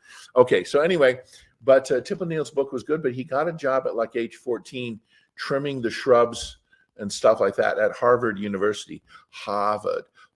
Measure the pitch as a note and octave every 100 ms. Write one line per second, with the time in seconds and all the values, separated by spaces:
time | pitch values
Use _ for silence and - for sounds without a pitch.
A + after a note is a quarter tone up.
0 | _ - - B2+ B2+ F#2+ F#2 C#3+ D#3+ F3+
1 | C3 B2+ - - _ _ A#2 C3 C3+ C3+
2 | - F#3+ F3 D#3+ C#3 C#3+ C3+ C3 G#2+ D#3
3 | D3+ B2 B2+ C3 D#3+ E3 C#3 C3 B2+ G#2
4 | A2+ A#2+ A#2 - - A2+ - C3 B2 A2
5 | _ _ _ - - C#3 C#3+ C3+ A#2 -
6 | - A#2+ A#2 A2+ - - _ _ _ -
7 | G#2 - A#2+ A2 G2+ G2+ G#2+ - G#2+ -
8 | B2 B2 A#2+ G2 G#2 G2 G2+ G#2 - D#2+
9 | _ - _ - - G2+ G#2 G#2 G#2 -
10 | - _ -